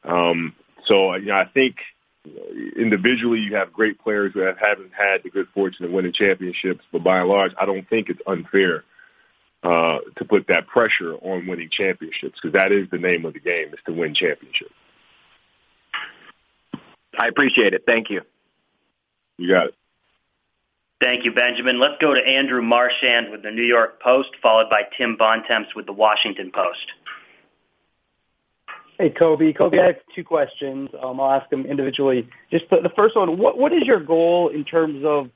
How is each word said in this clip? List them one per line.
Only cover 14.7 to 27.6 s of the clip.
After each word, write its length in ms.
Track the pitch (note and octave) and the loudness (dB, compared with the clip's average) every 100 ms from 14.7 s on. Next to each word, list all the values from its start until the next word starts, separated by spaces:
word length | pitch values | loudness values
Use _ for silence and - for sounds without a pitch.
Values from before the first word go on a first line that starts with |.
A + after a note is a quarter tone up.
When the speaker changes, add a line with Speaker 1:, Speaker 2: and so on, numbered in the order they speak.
| _ _ _ _ _ _ _ _ _ _ _ _ - - - - _ _ _ _ - _ _ _ - | _ _ _ _ _ _ _ _ _ _ _ _ -14 -14 -20 -20 _ _ _ _ -16 _ _ _ -4
Speaker 2:
I 100 | A#2 | -2
appreciate 460 | A2+ C3+ B2+ G#2 | 0 0 2 2
it. 100 | G#2 - | 0 0
Thank 240 | A#2 G#2+ | -2 -2
you. 120 | G2 - _ _ _ _ _ _ _ _ _ _ - | -8 -10 _ _ _ _ _ _ _ _ _ _ -10
Speaker 1:
You 120 | F2 | 2
got 180 | F#2 D#2 | 2 2
it. 80 | - _ _ _ _ _ _ _ _ _ _ _ _ | -6 _ _ _ _ _ _ _ _ _ _ _ _
Speaker 3:
Thank 240 | B2 B2 B2 | -2 0 -2
you, 80 | |
Benjamin. 440 | A#2 B2 A#2+ B2 B2 | 0 0 0 -2 0
Let's 200 | B2 - | 0 2
go 140 | D3+ | 0
to 120 | C3 B2 | 2 2
Andrew 360 | C3+ C#3 B2+ | 0 0 -2
Marchand 680 | A#2 A#2+ B2 - C3 A#2 G#2+ | 2 2 2 0 2 0 -2
with 100 | G#2+ | -10
the 100 | G#2 | -10
New 120 | A2 | -4
York 380 | A#2+ A#2+ A2+ - | 2 4 2 0
Post, 280 | B2+ C3 C3 - | 2 2 0 0
followed 280 | A#2 A2 A2 | 4 4 4
by 140 | G#2+ G#2 - | 2 0 -4
Tim 200 | A#2+ A2 | -4 2
Bontemps 580 | A2 A2+ A2+ A2+ G#2 G#2+ | 2 2 0 -2 -2 -14
with 100 | G2 | -12
the 80 | |
Washington 580 | G2+ G#2+ G#2+ A2 G2 F#2 | 2 2 4 -2 -4 -8
Post. 420 | G2 F2+ F2 - - - - - _ _ _ | -4 -4 -4 -16 -18 -20 -20 -20 _ _ _